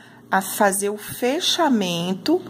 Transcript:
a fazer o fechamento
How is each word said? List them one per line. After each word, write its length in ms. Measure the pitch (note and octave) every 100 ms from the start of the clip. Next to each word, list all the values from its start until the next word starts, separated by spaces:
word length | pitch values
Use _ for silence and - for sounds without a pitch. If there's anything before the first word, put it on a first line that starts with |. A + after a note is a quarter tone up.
| - - -
a 120 | F#3+
fazer 480 | F#3+ - G3+ F#3+ G3+
o 80 | G#3
fechamento 1400 | - - B3 D4 - - D#4+ A#3 F3+ E3+ F3 F#3+ - F4 -